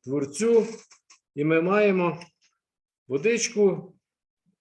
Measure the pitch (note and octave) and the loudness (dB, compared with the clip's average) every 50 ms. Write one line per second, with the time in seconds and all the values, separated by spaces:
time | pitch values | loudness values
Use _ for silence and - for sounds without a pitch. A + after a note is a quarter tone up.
0 | - B2+ C3+ C#3+ C#3 C#3+ D3 - G#3+ A#3 A#3 A3+ G3+ - - - - - - _ | -10 -6 -6 -4 -4 -6 -6 -2 0 2 4 4 2 0 -6 -14 -20 -20 -20 _
1 | _ _ _ _ _ _ - C#3+ D3 D#3 D#3+ D#3+ E3+ F#3 G3 G#3 G#3 G3+ F#3+ F#3 | _ _ _ _ _ _ -6 -4 0 0 2 2 2 2 2 2 4 2 2 2
2 | F3 E3+ D#3 E3 - - _ _ _ _ _ _ _ _ _ _ _ _ _ _ | 0 -2 -4 -6 -12 -20 _ _ _ _ _ _ _ _ _ _ _ _ _ _
3 | _ - C3 C#3+ D#3+ A3 A#3+ A3 - - - G#3 G#3 F#3+ E3+ - - - _ _ | _ -6 -4 -2 0 0 0 0 -2 -2 0 2 2 2 2 0 -8 -14 _ _
4 | _ _ _ _ _ _ _ _ _ _ _ _ | _ _ _ _ _ _ _ _ _ _ _ _